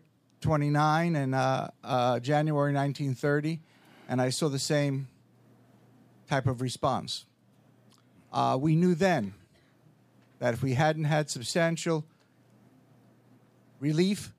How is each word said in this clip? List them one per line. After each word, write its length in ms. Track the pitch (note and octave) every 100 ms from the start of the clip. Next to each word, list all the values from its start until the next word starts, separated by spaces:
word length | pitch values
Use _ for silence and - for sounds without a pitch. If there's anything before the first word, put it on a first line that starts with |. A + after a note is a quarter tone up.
| - _ _ _
twenty-nine 760 | D#3+ D#3 D3 D3 D3+ D#3 E3+ D#3
and, 180 | C3
uh, 340 | C3 C3 C3+ - -
uh, 360 | - B2+ B2 A#2+
January 520 | B2 D3 D#3 D3 C#3+
nineteen 420 | C#3+ C#3+ C3+ C#3+
thirty, 460 | B2+ D3 D3 D3+ D#3+ - _ - - -
and 120 | B2+
I 100 | B2+
saw 180 | B2+ D#3+
the 100 | C#3
same 500 | - D3 C#3+ C3+ C3+ - _ _ _ - _ _ _ _ _ _ -
type 180 | C#3 C3+
of 140 | A#2+
response. 640 | B2+ - D3 A2+ - - - _ _ _ _ _ _ _ _ _ _
Uh, 240 | B2+ B2+ C3
we 160 | D#3 D#3+
knew 180 | F3+
then 400 | D#3+ F#3+ D#3 G2 G2+ _ _ _ _ _ _ _ _ _ _
that 160 | B2
if 80 | A#2+
we 120 | C3+
hadn't 300 | B2+ D#3 D#3
had 260 | D3+ D#3 D3+
substantial 720 | C#3 A2+ F3+ E3 E3 F3 D#3+ D#3 _ _ _ _ _ _ _ _ _ _ _ _ _ _ _ _ _
relief 520 | C#3+ D#3 F#3 G#3 -